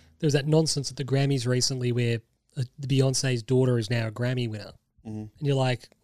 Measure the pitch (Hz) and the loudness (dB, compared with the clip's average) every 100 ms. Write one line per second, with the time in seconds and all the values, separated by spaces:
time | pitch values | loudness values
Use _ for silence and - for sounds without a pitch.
0 | - _ 156 143 147 156 156 147 131 131 | -20 _ 0 0 2 2 2 -2 -6 -8
1 | 127 135 139 139 120 123 - 131 123 120 | -2 0 2 0 0 0 0 -2 -2 0
2 | 120 117 - _ _ - 120 - 135 135 | 0 -2 -6 _ _ -8 -8 -8 0 2
3 | 131 131 135 120 107 127 127 123 104 117 | 4 2 0 -2 2 2 4 2 0 -2
4 | 113 110 123 127 117 107 95 - _ _ | -2 -4 -2 -2 -4 -8 -14 -20 _ _
5 | 113 107 107 - 143 135 127 120 - _ | -12 -10 -12 -4 0 2 2 -2 -6 _